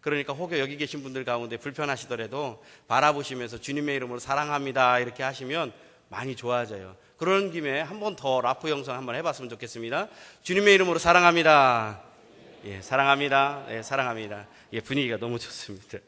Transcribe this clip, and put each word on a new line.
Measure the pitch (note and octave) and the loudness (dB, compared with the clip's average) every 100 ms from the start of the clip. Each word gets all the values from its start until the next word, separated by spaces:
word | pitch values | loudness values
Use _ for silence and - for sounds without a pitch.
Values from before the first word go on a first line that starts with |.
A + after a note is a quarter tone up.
그러니까 | - D3 C#3 | -2 -4 -4
혹여 | C#3 - E3 | -8 -4 -2
여기 | C3+ C#3+ | -4 -4
계신 | D3 D3 | -6 -6
분들 | C3+ C3 | -8 -8
가운데 | B2 A#2+ A#2+ A2+ | -4 -4 -4 -8
불편하시더라도 | - C#3 D3 C3 - A#2+ A2 C3+ C#3+ G#2+ - - _ | -10 -6 -4 -6 -6 -8 -6 -6 -8 -10 -20 -20 _
바라보시면서 | A#2+ D3 C#3+ C#3 B2+ A#2+ A2+ | 4 4 4 -2 -6 -8 -10
"주님의 | - C#3 D3 C#3 | -6 -4 -2 -4
이름으로 | B2+ B2 | -4 -8
사랑합니다." | B2+ C#3 D3 D3 C#3 C3 B2+ B2 | -4 -2 -2 -4 -2 4 4 4
이렇게 | B2 A#2+ | 0 -4
하시면 | C3 C3 B2+ D#3 D3 - - _ _ | -6 -6 -6 -4 -6 -8 -20 _ _
많이 | G2 B2+ A#2+ | -10 -8 -6
좋아져요. | B2 B2 A#2 G#2 F#2 F#2 _ _ | -2 -2 -2 -8 -14 -20 _ _
그런 | E3 F#3+ G3 | 0 2 0
김에 | E3 D3 C#3 | -4 -2 -2
한 | D#3 G#3 | -4 -4
번 | G#3 | -6
더 | G3 C#3 C3 | -4 0 2
라포 | B2 C3 D#3+ | 2 0 -2
형성 | C#3+ C3+ | -4 -4
한번 | B2+ C3 A#2+ | -8 -6 -4
해봤으면 | E3 C#3 B2+ | -4 -6 -8
좋겠습니다. | A#2 A#2 A#2 A#2 C#3+ G#3+ - - - | -12 -12 -10 -6 -4 -6 -12 -20 -18
"주님의 | - F3+ G#3 | -2 4 8
이름으로 | G3 F#3 E3 | 8 6 2
사랑합니다." | E3+ F3 F3 E3+ D#3+ D3+ C3+ A#2+ A2 G2 - - - - - - | 6 8 8 6 8 8 8 4 0 -8 -16 -20 -20 -20 -20 -18
예, | G2+ G2 | -12 -12
사랑합니다. | F#2+ C3+ C#3 C#3 C#3+ C#3 C#3 C#3+ B2+ | -2 2 4 4 4 4 2 0 -8
예, | A2+ | -10
사랑합니다. | A2 C3+ B2+ A2+ G#2+ G#2 G#2 - - | -4 -2 -2 -4 -8 -12 -14 -20 -10
예, | A2+ | -10
분위기가 | - C3+ C3 A2 | -4 -2 -2 -2
너무 | A#2 A#2+ | -4 -6
좋습니다. | - - - G2 - G2+ | -8 -12 -12 -14 -14 -16